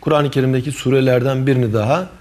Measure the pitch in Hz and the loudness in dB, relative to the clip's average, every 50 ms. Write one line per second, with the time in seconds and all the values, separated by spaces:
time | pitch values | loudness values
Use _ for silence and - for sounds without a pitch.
0 | - - 156 147 147 143 131 135 131 131 131 131 123 147 135 - - 131 131 135 | 0 0 0 2 0 0 0 0 0 0 0 -2 -2 -4 -8 -6 -2 0 0 2
1 | 131 131 127 127 120 135 135 131 131 139 135 127 123 113 104 113 104 110 139 170 | 2 4 2 2 2 0 -2 -2 0 0 0 0 0 0 0 0 0 0 0 -2
2 | 185 180 - - | -2 -6 -12 -20